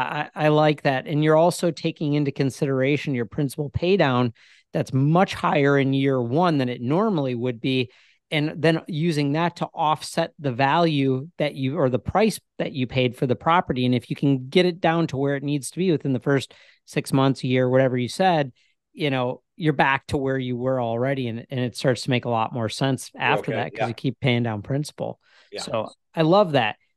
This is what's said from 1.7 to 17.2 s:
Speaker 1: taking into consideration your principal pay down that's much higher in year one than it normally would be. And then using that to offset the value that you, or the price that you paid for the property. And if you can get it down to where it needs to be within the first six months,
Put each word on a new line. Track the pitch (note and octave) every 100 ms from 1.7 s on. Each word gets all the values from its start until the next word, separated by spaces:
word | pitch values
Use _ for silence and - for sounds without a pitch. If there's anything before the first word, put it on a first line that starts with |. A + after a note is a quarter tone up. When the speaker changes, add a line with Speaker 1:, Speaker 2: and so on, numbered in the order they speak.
Speaker 1:
taking | - D#3+ - D3
into | D3 C#3
consideration | - C3+ - C#3+ C3 C3 D3 D3+
your | B2 A#2
principal | - C#3+ - D3
pay | - F3 G3
down | C#3+ B2 B2 - _ _ _
that's | E3 -
much | C3+ C#3+ F3 F#3+
higher | - E3+ E3+ C#3 C#3
in | C3+
year | C3+ C#3 C3
one | A#2 C#3+ F3+ D3
than | B2
it | B2
normally | A#2+ E3 A3+ E3+ C3
would | A#2+ B2+ A2+
be. | C3+ C3 A#2+ _ _ _ _
And | D#3+ D3+ E3
then | D#3+ D#3+ -
using | D3 E3+ D3 C#3+
that | D#3 E3+ -
to | D#3+
offset | E3+ D#3 D3+ - - E3 -
the | C#3+
value | A#2+ C3+ D#3+ E3+ C#3+ C3+ C3 D#3+ -
that | D3
you, | C3+ C3 E3
or | C3
the | B2
price | - F#3 A3 - _ -
that | -
you | C#3+ B2
paid | C3 B2+ -
for | C3+
the | A2+
property. | D#3+ F3 - C3 B2
And |
if | B2 -
you | -
can | C#3+ C3+ B2+
get | F3+ F3+
it | E3+
down | E3+ E3 E3
to | C3
where | C#3
it | C#3
needs | C#3+ D3 A#2+
to | E3
be | F#3+
within | C#3+ C#3+
the | B2
first | D3+ C3+ - - _ _
six | - D3+ -
months, | C#3